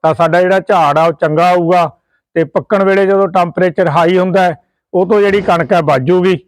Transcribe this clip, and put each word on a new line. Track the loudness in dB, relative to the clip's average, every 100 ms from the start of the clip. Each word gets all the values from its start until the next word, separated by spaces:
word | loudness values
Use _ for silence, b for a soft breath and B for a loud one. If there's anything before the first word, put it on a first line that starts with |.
ਤਾਂ | -2
ਸਾਡਾ | 0 0 2
ਜਿਹੜਾ | 2 0
ਝਾੜ | 0 0 2 2
ਆ, |
ਉਹ | 0
ਚੰਗਾ | 0 -2 0 0
ਆਊਗਾ | 0 0 0 0 _ _ _ _
ਤੇ | -6
ਪੱਕਣ | -4 -4 -2 -2
ਵੇਲੇ | 0 0 0
ਜਦੋਂ | 0 0
ਟੈਂਪਰੇਚਰ | -2 -2 -2 -2 0 -2
ਹਾਈ | 0 0 0
ਹੁੰਦਾ | 0 0
ਹੈ, | -2 -4 _ _ _
ਉਹ | -4 0
ਤੋਂ | 2
ਜਿਹੜੀ | 2 0
ਕਣਕ | 0 -2 0
ਹੈ, | 0
ਬਚ | 0 -2
ਜੂਗੀ | 0 0 0 -2